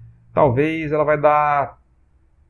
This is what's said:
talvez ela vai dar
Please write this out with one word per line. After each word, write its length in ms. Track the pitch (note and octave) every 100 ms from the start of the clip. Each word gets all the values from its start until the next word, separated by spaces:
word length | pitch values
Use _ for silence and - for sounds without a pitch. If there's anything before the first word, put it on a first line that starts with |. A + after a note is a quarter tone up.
| - - _
talvez 600 | - D#3 A#2+ D3+ D#3+ D#3
ela 120 | D3+
vai 160 | D3 D3+
dar 600 | D3 D3+ D3 C#3+ C3+ - _ _ _ _ _ _ _